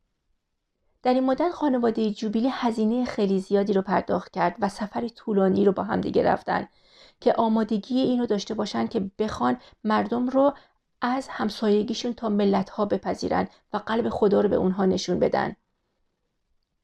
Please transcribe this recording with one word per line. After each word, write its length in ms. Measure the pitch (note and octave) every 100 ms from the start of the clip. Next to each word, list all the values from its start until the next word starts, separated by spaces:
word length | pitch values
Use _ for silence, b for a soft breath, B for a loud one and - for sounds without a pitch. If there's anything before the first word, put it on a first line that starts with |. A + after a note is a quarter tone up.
| _ _ _ _ _ _ _ _ _ _
در 100 | B3+
این 100 | B3+
مدت 280 | C4 C4 F4
خانوادهٔ 580 | E4+ D4+ B3+ A#3 A3+ A3
جوبیلی 400 | G#3 A3 A3+ C4
هزینهٔ 540 | - A#3+ A3+ G#3+ B3 B3
خیلی 340 | - G3+ F#3+
زیادی 340 | F#3 G3+ G3+
رو 80 | G3
پرداخت 500 | F#3+ F#3 - F3+ -
کرد 240 | F#3 F3 G3+
و 100 | G3+
سفر 380 | - G#3 A#3 A#3
طولانی 580 | - - G3 F#3+ G3 G3+
رو 60 |
با 120 | F#3+
هم 180 | F#3+ F#3
دیگه 220 | G3 F#3
رفتن 440 | - F3 - F3+ - b b b b _
که 140 | A#3+
آمادگی 640 | - A3+ A3 A3 G#3+ - B3+
این 200 | B3+ B3
رو 60 | A#3+
داشته 280 | G#3 -
باشن 340 | G#3+ G#3 A#3 A3+
که 240 | A3+ F#3+ -
بخوان 380 | A3 - B3 B3 B _
مردم 460 | G#3 G#3+ G#3 A#3+ B3
رو 240 | C4 C#4 C#4+ B _ _ -
از 260 | B3 C4 -
همسایگیشون 840 | - A3 - G#3+ G#3 G#3+ A3+ A#3+
تا 160 | A#3+ A3+
ملت‌ها 560 | G#3 G3+ G3 F#3+ - G#3
بپذیرن 600 | G3 F#3 F#3 F3+ F3+ G3+ b _
و 40 | G#3
قلب 320 | - A3+ A3+
خدا 320 | - G#3 G3+
رو 80 | G3+
به 60 | -
اونها 300 | F#3 F#3 F#3+
نشون 340 | F#3+ - F3+
بدن. 360 | - - - - _ _ _ _ _ _ _ _ _ _ _ _